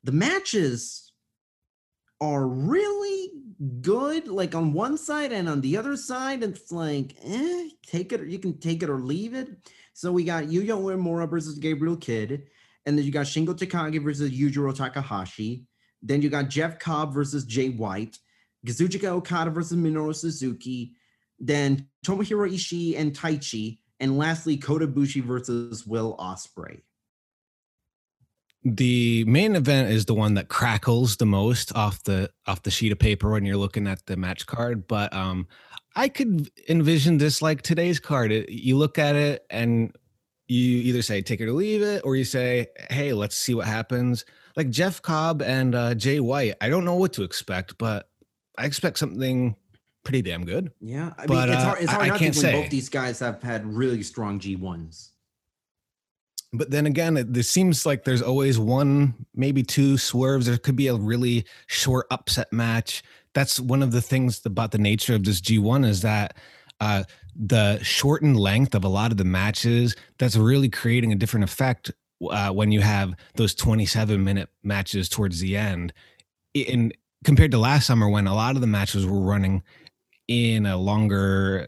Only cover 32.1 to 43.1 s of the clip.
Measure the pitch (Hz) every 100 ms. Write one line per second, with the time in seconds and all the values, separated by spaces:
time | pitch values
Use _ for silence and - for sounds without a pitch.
32.1 | 95 101 _ - 95 104 - 110 101 113
33.1 | 101 104 107 98 98 98 110 101 92 -
34.1 | 92 92 92 - 120 120 113 92 107 104
35.1 | 95 92 92 87 - - - _ 208 277
36.1 | - 247 175 147 _ - 165 151 165 147
37.1 | 160 147 135 156 147 - 165 175 160 -
38.1 | 139 110 110 - 117 127 135 147 - 147
39.1 | 147 147 139 _ 110 117 117 113 - _
40.1 | _ _ _ - 123 123 123 123 123 110
41.1 | 101 90 107 113 139 208 214 208 202 135
42.1 | 135 123 131 123 123 120 - - 131 143